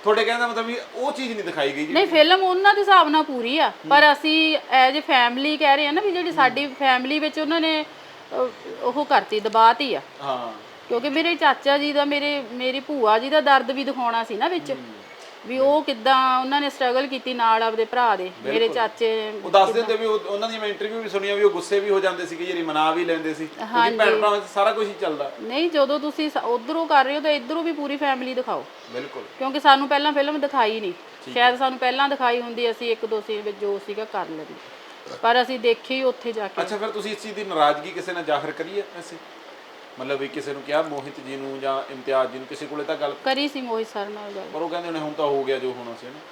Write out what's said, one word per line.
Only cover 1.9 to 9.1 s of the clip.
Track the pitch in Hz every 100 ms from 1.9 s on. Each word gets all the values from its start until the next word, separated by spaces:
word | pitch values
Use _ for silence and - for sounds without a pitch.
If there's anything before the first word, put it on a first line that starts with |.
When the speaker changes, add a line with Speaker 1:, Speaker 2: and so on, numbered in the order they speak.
Speaker 2:
ਨਹੀਂ, | 294 403
ਫਿਲਮ | 330 302 370
ਉਹਨਾਂ | 381 359 392
ਦੇ | 415
ਹਿਸਾਬ | 392 381 311
ਨਾਲ | 311
ਪੂਰੀ | 302 262 233 294
ਆ, | 269
Speaker 1:
ਹੂੰ। | - -
Speaker 2:
ਪਰ | 285 294
ਅਸੀਂ | 285 311 311 320 302
as | - 262 262 277
a |
family | 294 277 240 247 277 302
ਕਹਿ | 302 269
ਰਹੇ | 294
ਆ |
ਨਾ | 302
ਵੀ | 415
ਜਿਹੜੀ | 359 349
Speaker 1:
ਹੂੰ। | 320
Speaker 2:
ਸਾਡੀ | 262 254 285
ਫੈਮਿਲੀ | 262 269 254 254 302
ਵਿੱਚ | 302 302
ਉਹਨਾਂ | 302 330
ਨੇ, | 320 311
ਅਹ, | 302 - - - - - 254 - - -
ਉਹ | - 254
ਕਰਤੀ, | 285